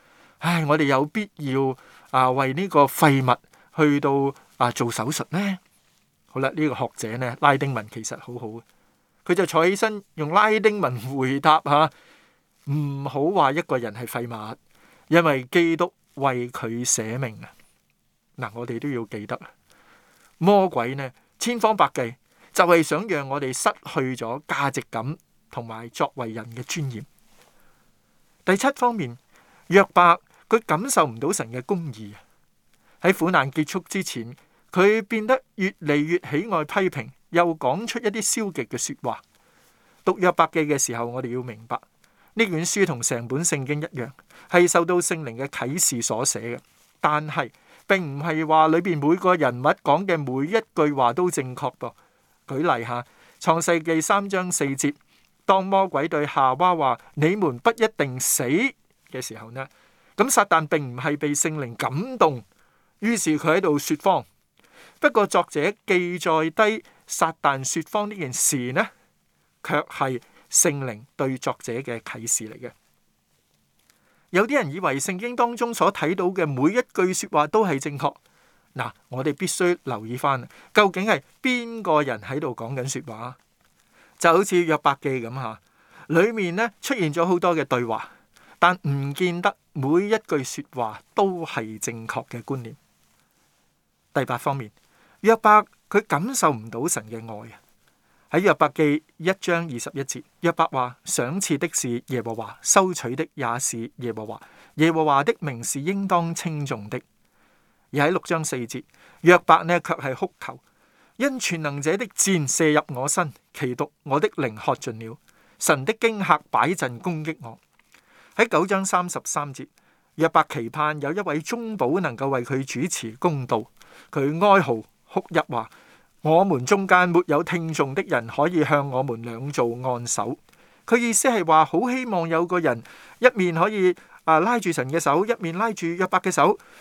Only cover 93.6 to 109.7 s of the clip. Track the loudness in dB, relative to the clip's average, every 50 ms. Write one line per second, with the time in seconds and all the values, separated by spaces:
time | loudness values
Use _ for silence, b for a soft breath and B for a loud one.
93.6 | _ _ _ _ _ _ _ _ _ _ -4 -2 -2 -2 -4 -4 -4 -4 -4 -4
94.6 | -8 -12 -16 b b b b b b b b b 2 2 4 4 6 6 6 6
95.6 | 4 2 _ _ _ -2 0 0 0 0 0 -2 -2 -2 -2 2 2 2 2 0
96.6 | -6 -10 -6 -4 -4 -2 -4 -4 -6 -10 -12 -14 -12 -12 -14 -14 -16 -18 -20 -20
97.6 | _ _ _ _ _ _ _ _ _ _ _ _ _ _ 0 2 4 4 4 4
98.6 | 2 2 2 2 2 2 2 -2 -4 _ _ -6 -4 -4 -4 -2 -2 -2 -2 -2
99.6 | -2 -6 -8 -10 -10 -10 -8 -8 -8 -8 -10 -14 -16 _ _ _ -2 0 0 0
100.6 | 0 0 0 -2 -2 -4 -6 _ _ -4 -2 -2 -2 -2 -4 -4 -2 -2 -2 -2
101.6 | -2 -4 -4 -4 -4 -4 -4 -6 -6 -6 -6 -6 -4 -6 -8 -8 -10 -12 -14 -4
102.6 | 0 4 6 6 4 4 0 -4 -6 -4 -4 -4 -6 -6 _ -6 -4 -4 -4 -4
103.6 | -4 -6 -6 -6 -8 -10 -10 -8 -8 -8 -8 -8 -10 -12 -12 -14 B B B B
104.6 | B B B 2 2 4 4 4 4 4 4 4 4 2 0 -2 -4 -8 -6 -6
105.6 | -6 -6 -6 -4 -4 -4 -2 -2 0 0 0 0 0 -2 -4 -6 -6 -6 -4 -4
106.6 | -4 -4 -6 -8 -8 -10 -10 -10 -12 _ _ _ _ _ _ _ _ _ _ _
107.6 | _ _ _ _ _ _ -2 0 2 2 2 0 -2 -2 -2 -2 -2 -4 -6 -6
108.6 | -6 -8 -10 -12 -12 b b b b b b b 6 8 8 8 8 6 6 6
109.6 | 6 2